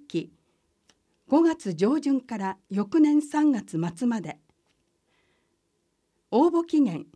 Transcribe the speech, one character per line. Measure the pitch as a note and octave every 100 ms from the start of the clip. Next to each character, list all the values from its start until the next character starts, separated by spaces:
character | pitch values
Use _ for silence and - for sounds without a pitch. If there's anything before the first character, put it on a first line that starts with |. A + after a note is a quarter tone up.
| -
期、 | E3 - _ _ _ _ _ _ _ _ _ -
五 | C#4+
月 | E4 D#4+ G3
上 | D#3+ G3+ D4+
旬 | C#4+ C4+
か | - A3
ら | F#3+ - -
翌 | G3 G3+ D#4+
年 | D4+ D4
三 | D4 D4+ D4+
月 | A#3 - E3 E3+ E3+
末 | B3
ま | A3+
で。 | D3+ - _ _ _ _ _ _ _ _ _ _ _ _ _ _ _ _ _ _ -
応 | A3 E4
募 | E4+
期 | E4+ D#4
限、 | B3 D#3+ -